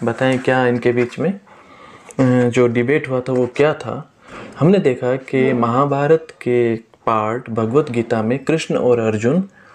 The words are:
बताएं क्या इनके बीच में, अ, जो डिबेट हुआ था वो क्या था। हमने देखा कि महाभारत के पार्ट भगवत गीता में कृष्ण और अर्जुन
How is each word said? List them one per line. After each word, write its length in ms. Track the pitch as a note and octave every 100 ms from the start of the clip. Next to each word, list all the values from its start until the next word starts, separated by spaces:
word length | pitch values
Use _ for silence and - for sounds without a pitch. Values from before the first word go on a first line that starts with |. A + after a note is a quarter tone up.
बताएं 340 | A#2 A2+ C3 B2+
क्या 280 | C3 C3 B2
इनके 260 | A#2+ A#2+
बीच 260 | A#2+ A#2+ -
में, 140 | D3+
अ, 80 | G3 - - - - - - - - C3 B2+ B2
जो 180 | A#2+ B2
डिबेट 420 | A#2+ A#2+ D3+ D3
हुआ 120 | B2+
था 120 | B2+
वो 140 | B2+ B2 -
क्या 180 | D3
था। 380 | D3 A#2 - - _ - - - -
हमने 200 | D#3+ G3
देखा 380 | D3 B2 B2 C3
कि 360 | - C3+ C3
महाभारत 720 | B2 A#2 B2 C#3+ C#3 D3 D#3+ -
के 460 | - B2 B2 A#2 A2+
पार्ट 760 | - _ - A2 G#2+ A#2+ A#2+
भगवत 400 | A2+ A2+ C#3 D3+
गीता 320 | A#2+ A#2 A#2
में 220 | A2 C3+
कृष्ण 320 | - D#3+ - D#3+
और 220 | B2 A#2+
अर्जुन 500 | A2 G#2+ A#2 E3+ G3 - -